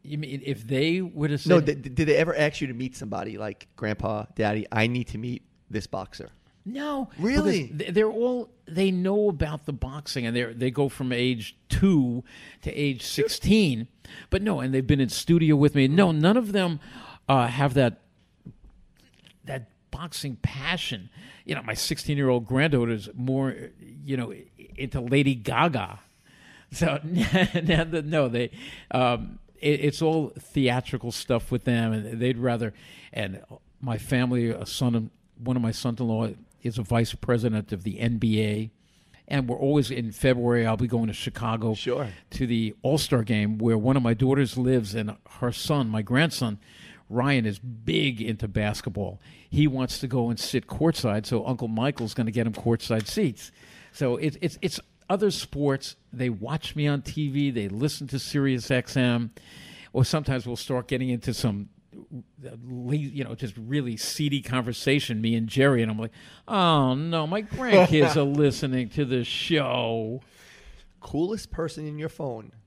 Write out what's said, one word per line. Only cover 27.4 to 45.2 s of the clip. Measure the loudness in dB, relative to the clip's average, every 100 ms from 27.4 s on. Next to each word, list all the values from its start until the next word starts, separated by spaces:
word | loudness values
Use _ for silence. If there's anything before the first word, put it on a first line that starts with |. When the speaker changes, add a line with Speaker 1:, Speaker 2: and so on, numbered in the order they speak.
| 2 0 2 2
Speaker 1:
the, | 2 -4 0
no, | 2 2
they, | 0 -2 -6 -16 -18 -4
um, | 2 2 2 -4 -14 -20 _
it, | 2 2
it's | 2 2
all | 2 2 -2 -8
theatrical | -4 2 2 2 -2 -6 -6
stuff | -8 0 0 0
with | -2
them, | 2 2 2
and | -2 -4 -2
they'd | 0 0
rather, | 0 0 -4 -8 -20 -20 -12
and | -6 -6 -8 -16 -20 _ _
my | -6 -4
family, | 0 0 2 2 0
a | -2 -6
son, | 0 2 2 -2 _ _ -10
one | -2 0
of |
my | 0
sons-in-law | -2 -4 -2 -2 0 -2 -6 -20 _
is | -6 -6
a |
vice | 0 0 0
president | -2 0 2 2 0 -4
of | -6
the | -6 -2
N | -2 2
B | 2 2
A, | 2 -2 -6 _ _ _ _ -20 _
and | -2 -2
we're | 0
always, | 2 4 2
in | -2 -6
February, | 0 2 4 4 2 2
I'll | 0
be | 0
going | 0 0
to |
Chicago | -4 -8 -4 -2 0 0
Speaker 2:
Sure. | -2 -2 -2 -4 -10 _
Speaker 1:
to | -4 0
the | 0 0 -2
All-Star | 0 0 2 0
game | 2 2 2 2
where | 2 2
one | 4 2
of |
my | 2
daughters | 2 4 4 2 0
lives, | 2 2 2
and | -4 -6 -8